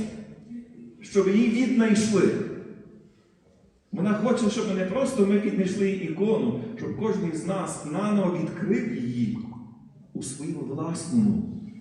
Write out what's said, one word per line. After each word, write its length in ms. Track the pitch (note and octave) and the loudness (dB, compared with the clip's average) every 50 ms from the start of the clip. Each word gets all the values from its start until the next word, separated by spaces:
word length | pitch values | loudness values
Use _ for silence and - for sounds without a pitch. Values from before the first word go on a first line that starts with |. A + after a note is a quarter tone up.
| - - - - - - - - - - A#3 - - - - - - - - - | -6 -6 -10 -12 -14 -16 -18 -20 -18 -14 -14 -14 -14 -16 -18 -20 -20 -20 -20 -20
щоб 280 | - - - G3+ F#3 F#3+ | -14 0 2 4 4 6
її 220 | G3+ A3 A#3+ A#3 | 6 6 6 4
віднайшли? 720 | G#3+ A#3+ C4 G#3+ - A3+ A3+ G#3+ G3+ - - - G#3 F#3 D#3 - - - - - - - - - - - - - - - - - _ _ _ _ _ _ _ _ _ _ _ _ _ _ _ _ | 4 4 2 4 4 4 6 6 6 4 4 4 4 6 6 4 4 2 -2 -4 -8 -10 -12 -14 -16 -18 -20 -20 -20 -20 -20 -20 _ _ _ _ _ _ _ _ _ _ _ _ _ _ _ _
Вона 220 | - D#3+ F#3 G#3 G#3 | -4 0 0 2 2
хоче, 360 | G#3+ G#3+ B3 A3+ - A3+ G3+ | 2 2 2 2 4 2 2
щоб 280 | - A3+ F#3+ G3 F#3+ F#3 | 0 0 0 -2 0 -2
не 80 | F#3 | -2
просто 400 | - - C4 C4+ - - G#3 G3+ | -2 0 0 0 0 2 2 4
ми 140 | G3 G#3 G3+ | 4 4 4
віднайшли 520 | G#3 G#3+ - F#3+ F#3+ - - G3+ G3 F#3+ | 2 2 0 0 0 0 0 0 0 0
ікону, 720 | F#3+ - E3+ D#3+ D#3 F3 G3+ A3 G#3 - C3 A#2+ - - - - - - | 0 -2 -4 -4 -2 0 2 2 2 2 2 0 -2 -4 -6 -8 -10 -8
щоб 220 | - - - - | -8 -6 -4 -2
кожен 320 | G3+ A3 F#3+ F3+ E3+ E3 D#3 | -2 0 0 0 -2 -2 -4
з 140 | D#3+ - F3 | -4 -4 -4
нас 380 | F#3+ F#3+ F3+ D#3 D#3 - - D3+ | -4 -4 -4 -6 -8 -10 -8 -6
наново 460 | D#3 F#3 G3+ G#3+ G#3 G3+ F#3+ F3 E3 D#3+ | -4 -2 0 2 2 2 2 2 0 -2
відкрив 580 | D#3+ - - E3+ - E3+ G#3+ B3 - - - | -4 -4 -6 -4 0 0 2 2 0 -2 -4
її 420 | - - C3 A#2+ A#2+ A#2 G2+ - - - - - - - - - - - - - - - - - | -4 -4 -4 -2 -2 -2 -2 -2 -4 -6 -10 -12 -14 -16 -18 -18 -20 -20 -20 -20 -20 -18 -12 -10
у 100 | - - | -10 -8
своєму 360 | - - - C#3+ E3 - D3 | -10 -10 -8 -8 -8 -6 -6
власному 1000 | - - - - D#3+ E3 E3+ - - - B3+ A#3 G#3 G#3 - - - - - - - - - - | -6 -6 -6 -4 -4 -4 -4 -6 -4 0 2 4 4 4 2 0 -2 -4 -8 -10 -12 -14 -14 -10